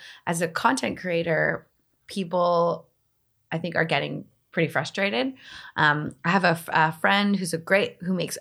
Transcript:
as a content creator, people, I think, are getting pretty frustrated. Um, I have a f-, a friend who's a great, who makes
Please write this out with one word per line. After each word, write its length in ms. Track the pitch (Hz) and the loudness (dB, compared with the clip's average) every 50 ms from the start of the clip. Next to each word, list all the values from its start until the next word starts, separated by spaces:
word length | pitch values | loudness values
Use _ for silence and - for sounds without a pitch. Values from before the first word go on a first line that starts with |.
| - - - - _ | -18 -20 -20 -8 _
as 160 | - 170 170 | -4 -2 -2
a 60 | 180 | -2
content 500 | 165 170 - - 240 269 254 - 202 180 | -4 -2 0 0 0 2 0 -2 -4 -6
creator, 720 | - - 180 170 170 165 170 156 156 156 151 165 - - _ _ _ _ _ _ _ _ | -6 -6 -4 -2 -2 0 0 2 2 2 2 0 -2 -8 _ _ _ _ _ _ _ _
people, 800 | - - 196 185 170 185 180 175 175 175 170 170 170 156 - - _ _ _ _ _ _ _ _ _ _ _ _ _ | -10 -8 -8 -6 -2 0 0 2 2 4 2 2 2 0 -4 -8 _ _ _ _ _ _ _ _ _ _ _ _ _
I 60 | 165 165 | -6 -6
think, 160 | 170 175 - | -6 -2 0
are 100 | - 160 | 0 0
getting 400 | 165 151 139 147 147 147 151 - - _ _ _ _ | 2 0 0 -2 -2 -6 -8 -10 -14 _ _ _ _
pretty 180 | - 175 165 - | -2 -2 0 0
frustrated. 600 | - - 160 - - 196 196 202 214 247 262 269 262 - - - - - - - - | 0 -2 -4 -4 -4 -4 -2 -2 0 -2 -2 -4 -6 -10 -16 -20 -20 -20 -20 -8 -2
Um, 380 | - 151 151 147 151 151 - - - - | 2 2 4 4 2 -2 -6 -8 -4 0
I 40 | 170 | 0
have 140 | 185 196 180 | 2 4 4
a 40 | 180 | 4
f-, 200 | 160 165 - - - | 2 0 -2 -2 2
a 180 | 160 156 160 160 | 2 2 2 2
friend 420 | - - 196 196 202 202 202 202 | 2 2 4 4 4 4 2 0
who's 180 | 180 190 175 - | 0 -2 -4 -4
a 40 | |
great, 400 | 160 165 - 190 202 226 - - - | -6 0 2 2 2 2 0 -4 -6
who 120 | 170 175 185 | -6 -4 -2
makes 240 | 175 156 151 - - | -2 -4 -4 -6 -4